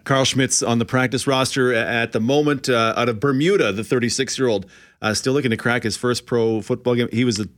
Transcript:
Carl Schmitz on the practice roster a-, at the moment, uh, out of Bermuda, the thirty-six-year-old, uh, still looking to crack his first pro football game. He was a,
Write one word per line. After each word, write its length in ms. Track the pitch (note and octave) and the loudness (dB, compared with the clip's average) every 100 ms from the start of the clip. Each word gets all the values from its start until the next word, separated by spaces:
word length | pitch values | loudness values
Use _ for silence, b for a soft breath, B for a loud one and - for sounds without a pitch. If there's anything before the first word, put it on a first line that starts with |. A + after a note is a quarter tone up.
Carl 220 | - C3+ C3+ | -2 0 2
Schmitz 380 | C3+ B2+ - | 0 0 0
on 160 | A2+ A#2 | 0 0
the 60 | A2+ | 0
practice 420 | B2+ B2+ B2 C#3 | 0 0 -2 0
roster 440 | C3 C3 C#3 B2 | 0 0 0 0
a-, 60 | A2+ | 0
at 360 | G2 A#2 A#2 | 0 -2 -2
the 60 | A#2 | -2
moment, 480 | A2+ D3 D3 C#3 C3+ | 2 2 2 0 0
uh, 280 | A#2 A2+ - | 2 2 2
out 120 | A#2+ | 0
of 100 | G#2+ | 0
Bermuda, 520 | C#3+ C3 E3 G3+ A#2 | 0 2 2 2 2
the 120 | G2 | -2
thirty-six-year-old, 840 | G#2+ C3 A#2 A#2+ B2+ - B2+ G2+ G2 B B B | -2 0 0 -2 -4 -2 0 0 -4 B B B
uh, 100 | G#2+ | -2
still 200 | G#2 C3 | -2 0
looking 180 | C#3 B2+ | 0 0
to 60 | A2 | -2
crack 260 | B2 A#2+ | -2 -2
his 120 | A2+ - | -2 -2
first 280 | B2 A#2 - | -2 -2 -2
pro 360 | A#2+ A2+ A2 | 0 2 0
football 340 | G2+ B2 B2 A#2+ | -2 -2 0 0
game. 140 | A#2+ | 0
He 140 | A2+ B2 | 0 0
was 140 | G#2 | -2
a, 80 | G2 | -6